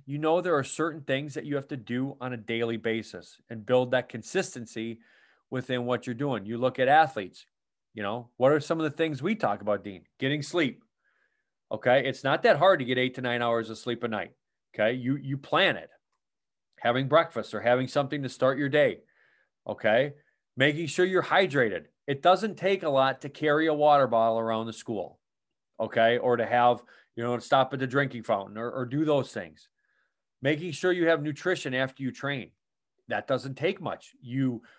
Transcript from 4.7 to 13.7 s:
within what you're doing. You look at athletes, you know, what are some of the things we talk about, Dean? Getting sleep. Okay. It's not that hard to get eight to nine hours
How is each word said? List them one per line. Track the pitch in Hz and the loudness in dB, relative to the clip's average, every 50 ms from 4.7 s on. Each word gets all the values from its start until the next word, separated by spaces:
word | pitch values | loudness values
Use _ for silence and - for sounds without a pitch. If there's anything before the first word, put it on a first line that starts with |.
| - 110 113 117 113 117 _ _ _ _ _ _ _ _ _ _ | -10 -8 -8 -8 -8 -12 _ _ _ _ _ _ _ _ _ _
within | 135 127 123 - 127 123 120 | -8 -8 -4 -4 -4 -2 0
what | 123 123 120 - | -2 -2 -2 -2
you're | 127 120 | -6 -6
doing. | 117 143 143 127 104 95 | -4 -2 -2 -2 -4 -4
You | 104 117 117 | -6 -4 -2
look | 127 131 127 | -2 -2 0
at | - 127 | 2 4
athletes, | 127 143 151 160 147 - 110 98 87 - - - _ _ _ _ _ _ _ _ _ _ | 6 6 6 6 4 0 -6 -8 -8 -12 -20 -20 _ _ _ _ _ _ _ _ _ _
you | 107 104 | -6 -6
know, | 101 110 123 120 - _ | -4 -4 -6 -8 -14 _
what | - 123 135 | 2 4 4
are | 151 156 | 4 4
some | 143 - 170 165 | 2 -2 -2 -2
of | 160 | -2
the | 151 - | -4 0
things | - 165 160 147 123 135 | -2 -2 -2 -2 -4 -2
we | 190 220 | -4 -2
talk | 220 - 107 104 101 | 0 0 -2 -2 -2
about, | 101 104 104 98 92 | 0 -2 -2 -2 -2
Dean? | 104 95 90 - _ _ _ | -10 -14 -14 -18 _ _ _
Getting | 131 135 147 147 143 | -2 -2 -2 -2 -4
sleep. | - - 175 156 127 - - _ _ _ _ _ _ _ _ _ _ _ _ _ _ _ _ _ _ | -2 0 0 0 0 -2 -8 _ _ _ _ _ _ _ _ _ _ _ _ _ _ _ _ _ _
Okay. | 107 - - 123 123 139 123 | -10 -2 2 4 4 4 4
It's | 135 131 - - | 0 -6 -2 0
not | 135 147 165 - | 0 0 2 4
that | 233 190 | 4 4
hard | 139 170 190 190 | 6 6 4 4
to | 151 131 | 4 2
get | 117 127 127 | -2 0 0
eight | 127 127 127 | 0 -2 -4
to | 127 | -4
nine | 127 123 120 120 | -4 -2 -2 0
hours | 120 120 117 117 113 107 | 0 0 0 0 -2 -4